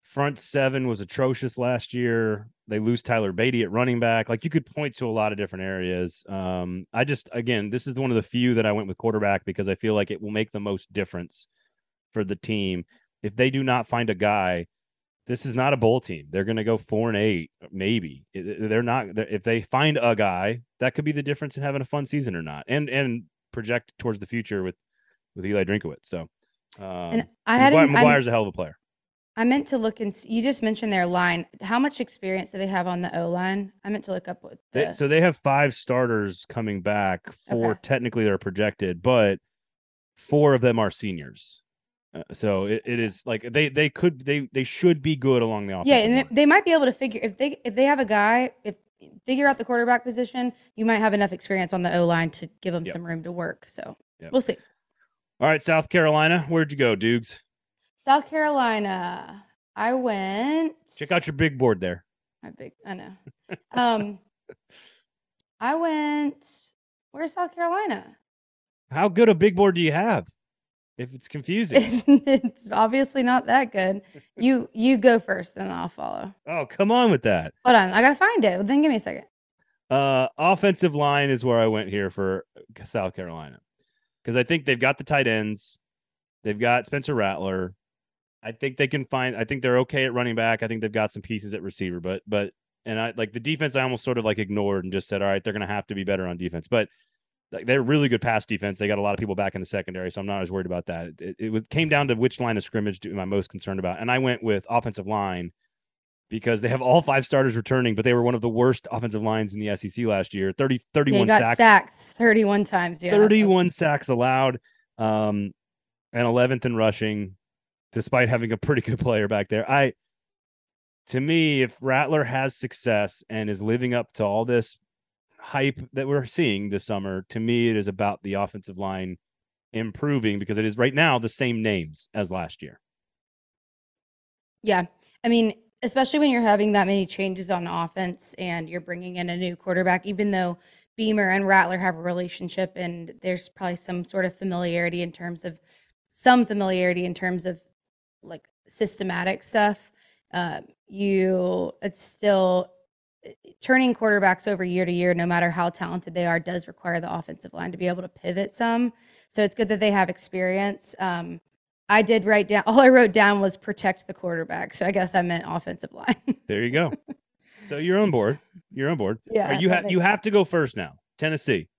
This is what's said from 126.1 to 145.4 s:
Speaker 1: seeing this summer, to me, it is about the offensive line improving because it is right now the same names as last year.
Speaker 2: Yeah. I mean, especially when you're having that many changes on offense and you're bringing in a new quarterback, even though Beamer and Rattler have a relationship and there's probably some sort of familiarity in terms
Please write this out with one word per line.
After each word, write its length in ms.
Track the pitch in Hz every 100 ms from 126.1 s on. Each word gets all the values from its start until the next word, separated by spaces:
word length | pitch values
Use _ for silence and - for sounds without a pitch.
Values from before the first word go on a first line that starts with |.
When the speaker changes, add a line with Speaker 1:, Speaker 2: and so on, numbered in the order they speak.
| 143 123
Speaker 1:
seeing 440 | - 151 98 101
this 140 | 98 -
summer, 400 | 104 98 95 92
to 100 | 113
me, 300 | 113 120 117
it 60 | 110
is 120 | 101
about 360 | 95 101 98
the 100 | 101 98
offensive 440 | 101 104 92 92
line 380 | 98 95 92 90 _ _ _ _ _
improving 640 | 113 113 - 147 143 110 101
because 180 | 98 107
it 80 | 110
is 120 | 107
right 160 | 127 139
now 240 | 160 127
the 100 | 113
same 320 | - 127 113
names 460 | 110 98 80 76 - -
as 160 | 92
last 300 | 92 80 -
year. 160 | 73 - _ _ _ _ _ _ _ _ _ _ _ _ _ _ _ _ _ _
Speaker 2:
Yeah. 200 | 214 185 175 _ _ _
I 60 | 233
mean, 240 | 233 220 - _ _
especially 380 | 247 269 262 302
when 100 | 294
you're 100 | 240
having 300 | 226 208 214
that 140 | 202 185
many 180 | 196 185
changes 460 | - 190 185 185
on 160 | 180 170
offense 640 | 170 165 190 185 180 - -
and 320 | 180 170 160
you're 120 | 175
bringing 360 | 170 175 180 180
in 120 | 175
a 80 | 175
new 180 | 180 175
quarterback, 500 | - 180 185 180 196
even 260 | 190 208
though 260 | 190 180 170 _ _ _ -
Beamer 340 | 220 214 190
and 180 | 190 196
Rattler 300 | 196 175 180
have 180 | 185 165
a 60 |
relationship 720 | 175 175 180 - 180 190 185 180
and 380 | 175 170 165 -
there's 280 | 185 180 -
probably 260 | - 185 175
some 300 | - 175 175
sort 200 | 196 180
of 100 | 175
familiarity 640 | 190 175 175 170 175 175
in 100 | 175
terms 320 | 165 175 170